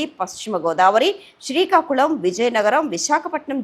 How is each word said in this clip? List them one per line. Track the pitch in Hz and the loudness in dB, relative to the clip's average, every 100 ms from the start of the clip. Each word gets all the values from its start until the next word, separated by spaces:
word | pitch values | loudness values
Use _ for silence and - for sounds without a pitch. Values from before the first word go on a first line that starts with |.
| 302 - | -6 -6
పశ్చిమ | 180 - 220 190 | -10 -8 -6 -4
గోదావరి, | 165 160 185 214 320 403 - _ - | -2 4 4 4 2 -2 -10 _ -6
శ్రీకాకుళం, | 269 370 359 330 262 294 311 | -2 2 2 2 0 2 2
విజయనగరం, | 175 185 240 226 208 269 311 | -2 0 0 2 2 2 0
విశాఖపట్నం | 170 - 302 339 311 294 269 | -4 -2 -2 -2 -8 -6 -8